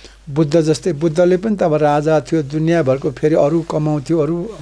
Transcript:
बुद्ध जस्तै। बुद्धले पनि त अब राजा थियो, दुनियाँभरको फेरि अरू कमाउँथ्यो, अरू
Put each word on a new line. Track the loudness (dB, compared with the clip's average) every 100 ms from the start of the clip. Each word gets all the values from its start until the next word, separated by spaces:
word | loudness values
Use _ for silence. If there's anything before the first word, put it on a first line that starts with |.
| -20 -20 -8
बुद्ध | -2 2 2
जस्तै। | 2 0 -2
बुद्धले | -2 -2 2 2 2
पनि | 0 0
त |
अब | 0
राजा | 2 2 2 2 0
थियो, | 0 -4
दुनियाँभरको | -2 -2 0 2 2 0 -2
फेरि | -2 0 2
अरू | 2 0
कमाउँथ्यो, | -2 -2 -2 -2 -2 0
अरू | 0 -2 -6 -10